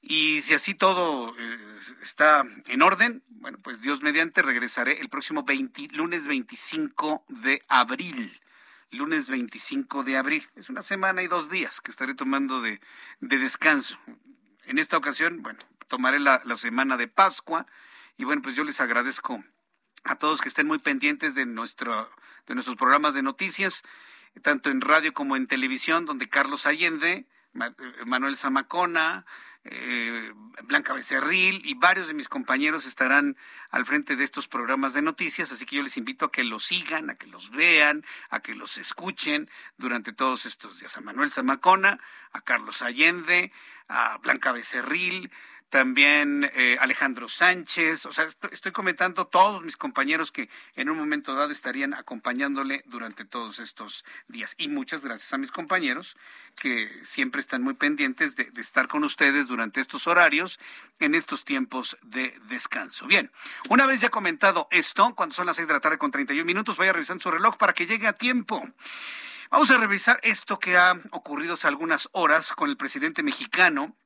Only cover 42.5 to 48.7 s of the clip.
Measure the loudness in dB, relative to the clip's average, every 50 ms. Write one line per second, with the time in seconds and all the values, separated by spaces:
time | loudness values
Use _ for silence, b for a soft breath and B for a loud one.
42.5 | -2 -2 -2 -4 -8 -4 -4 -4 0 4 4 4 4 2 0 2 2 2 2 -2
43.5 | B B B B B B B _ -2 0 0 0 -2 -4 -2 -2 -2 0 0 -2
44.5 | -2 -2 -6 -6 -6 -6 -4 -2 -4 -2 -2 -2 -4 -6 -8 -12 B B B B
45.5 | B B B _ 2 4 4 4 6 6 6 8 8 6 4 2 0 0 0 -2
46.5 | 0 2 4 4 4 4 2 0 2 0 0 -2 -2 -4 -8 -8 -2 2 2 2
47.5 | 2 2 -2 -6 -2 0 2 2 2 0 -4 -4 -2 -2 -2 -4 -4 _ -12 -12
48.5 | -12 -8 -10 -8